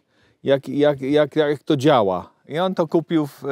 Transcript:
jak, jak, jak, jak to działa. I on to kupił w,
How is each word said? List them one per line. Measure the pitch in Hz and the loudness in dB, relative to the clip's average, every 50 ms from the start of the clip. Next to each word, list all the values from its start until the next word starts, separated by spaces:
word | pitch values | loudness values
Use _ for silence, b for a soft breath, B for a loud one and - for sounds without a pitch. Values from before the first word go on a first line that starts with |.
| _ _ _ _ _ _ _ _ | _ _ _ _ _ _ _ _
jak, | - 127 139 139 - 135 | -2 0 0 0 -2 -4
jak, | 127 143 143 147 143 131 | -2 0 0 0 0 -2
jak, | 131 135 147 147 151 143 - | -2 0 0 0 0 0 0
jak | 156 151 147 147 - | -2 0 0 -2 -4
to | _ - 156 | _ -2 -2
działa. | 135 123 156 143 120 104 95 92 87 87 - _ _ _ - | 2 4 4 4 4 4 2 -2 -4 -6 -10 _ _ _ -10
I | 135 160 | -6 -4
on | 185 190 185 | -4 -4 -2
to | - 170 156 | -2 -2 0
kupił | - 170 160 - 170 156 147 | 0 -2 -2 0 -2 -2 -2
w, | 143 - - 135 139 | -4 -8 -10 -6 -4